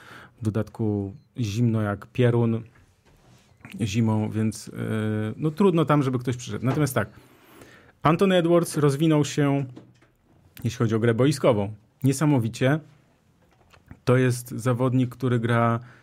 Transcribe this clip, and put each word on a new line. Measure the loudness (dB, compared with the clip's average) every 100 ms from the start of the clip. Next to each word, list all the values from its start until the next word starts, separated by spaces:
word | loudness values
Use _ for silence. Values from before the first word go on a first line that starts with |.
| -20 -20 -20 _
w |
dodatku | -4 -4 -6 -4 -2 -2 -4 -10 _ -6
zimno | -4 0 0 2
jak | -2 -4 -6
pierun | 0 2 4 2 -2 -6 _ _ _ _ _ _ -20 _ _ -16 -6
zimą, | -4 0 0 0 -2
więc, | -2 -4 -4 -12
e, | -8 -6 -4 -2 -4 -6 -4
no, | -6
trudno | 0 2 2
tam, | 2 2
żeby | 2 -2
ktoś | -4 -8
przyszedł. | -8 -4
Natomiast | -2 0 0
tak, | -2 -4 -8 -20 _ _ -20 -20 -20 -20 _
Anthony | 0 2 4 4
Edwards | 4 2 2 0
rozwinął | 0 2 2 2
się, | 0 0 0 0 -4 -12 -20 _ _ _ _ _ _ -6
jeśli | -6 -2
chodzi | 0
o | 2
grę | 2
boiskową, | 2 2 2 2 2 -2 -8 _ _
niesamowicie. | -2 0 2 2 0 -2 0 0 -4 _ _ _ _ _ _ _ _ _ _ -6
To | 2 2
jest | 2 0 -6
zawodnik, | -6 -2 0 0 0 0
który | -2 -2 0
gra, | 2 2 2 0 -6 -20